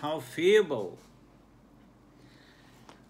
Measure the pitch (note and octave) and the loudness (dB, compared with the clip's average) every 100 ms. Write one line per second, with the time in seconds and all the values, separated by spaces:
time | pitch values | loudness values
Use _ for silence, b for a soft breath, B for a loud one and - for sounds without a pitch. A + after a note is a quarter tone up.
0 | D3 D#3 B2 - F3 G#3+ F#3+ B2 F#2 - | -8 -8 -8 0 4 4 4 -2 -6 -12
1 | - - - - - - - - - - | -20 -20 -20 -20 -20 -20 -20 -20 -20 -20
2 | - B B B B B B B B B | -20 B B B B B B B B B
3 | B | B